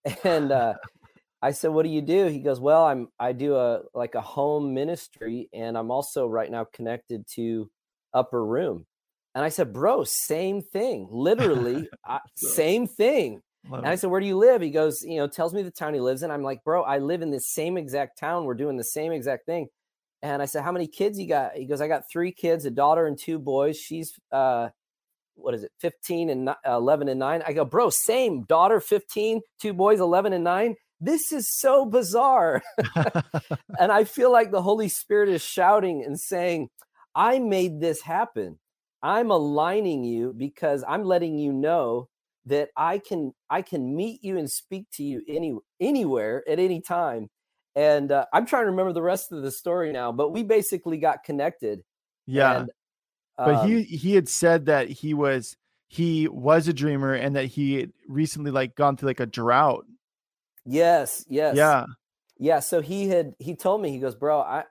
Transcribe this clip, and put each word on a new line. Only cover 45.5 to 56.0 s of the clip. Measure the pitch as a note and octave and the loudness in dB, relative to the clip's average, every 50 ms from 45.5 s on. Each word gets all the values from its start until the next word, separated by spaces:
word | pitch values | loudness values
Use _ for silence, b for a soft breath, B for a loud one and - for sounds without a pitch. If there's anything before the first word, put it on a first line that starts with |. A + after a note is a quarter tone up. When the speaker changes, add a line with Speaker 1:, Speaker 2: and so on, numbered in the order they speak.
| B2 G#2 - _ _ _ | -6 -8 -10 _ _ _
Speaker 1:
anywhere | F3+ C4 D4 C4+ G#3 D3+ C3 A#2+ G#2+ A2 A#2 C3+ - D#3 | -2 0 0 0 0 0 0 0 0 -2 -4 -4 -2 -2
at | D#3+ E3+ | 0 2
any | F#3 F#3 F3+ E3 | 2 0 0 -2
time." | - - F3 F3 E3+ D3 A#2+ A#2 G#2+ G#2 _ _ _ _ _ _ _ _ _ | -4 -4 -2 -2 -2 -2 -4 -6 -8 -10 _ _ _ _ _ _ _ _ _
And, | C#3+ D3+ D3+ D3 D3 C#3 C#3 | 2 4 4 4 4 4 2
uh, | C#3+ C#3 B2 - - | 2 2 2 2 2
I'm | F3 A#3+ - | 2 2 2
trying | C#4+ B3+ A3+ | 0 0 0
to | G3+ | 0
remember | F#3 F#3 F#3 F#3 F3 | 0 0 0 0 0
the | E3+ E3 | 0 0
rest | F3+ F#3+ F#3 - - F3 | 0 0 -2 -4 -8 -10
of | D3+ C3+ | -8 -8
the | C3+ | -8
story | C3 - - F3 E3+ F3+ E3+ D3+ C#3+ | -8 -6 -4 -2 -2 -2 -2 -2 -4
now, | B2+ B2 A#2+ A#2 | -4 -4 -4 -2
but | B2+ D3 D3 | 0 -2 -2
we | E3+ A3 A#3 | -2 -4 0
basically | G3+ A3 G#3+ G3+ - G3 F3 - F3 D#3+ D#3 | 2 2 2 2 0 -4 -6 -4 -6 -4 0
got | D#3 D#3 C#3 - - | 0 0 0 0 -4
connected. | - D3 C#3 C#3+ E3+ E3+ - B2+ G#2+ G#2 F#2 - _ _ _ _ _ _ _ _ - | -6 -4 -2 -2 -2 -2 -4 -6 -6 -6 -6 -10 _ _ _ _ _ _ _ _ -4
Speaker 2:
Yeah. | C3 C#3 C3+ C3 B2 B2+ B2+ | 2 4 4 4 4 2 -2
Speaker 1:
And, | A#2+ - _ _ _ _ _ _ _ _ _ _ _ _ - B2 | -6 -12 _ _ _ _ _ _ _ _ _ _ _ _ 0 2
Speaker 2:
But | D3 C#3+ A#2 | 4 4 4
he, | A2 G3+ A3+ A#3 A3 | 4 4 4 2 0
Speaker 1:
um, | |
Speaker 2:
he | - E3 D3 D3+ F#3 G3+ | -2 -6 -4 0 4 4
had | F#3+ D#3 - | 4 4 4
said | - - E3+ E3+ E3 E3+ C#3 D3+ | 0 2 4 4 4 4 4 2
that | D3+ C#3 B2 - | 2 2 2 -2
he | - - - D3+ D3+ | -6 -8 -4 -4 0
was, | D3 D3 C#3 C3+ B2+ A2 - - - _ _ _ _ _ _ | 2 2 2 2 0 -2 -8 -14 -20 _ _ _ _ _ _
he | - - | -4 -2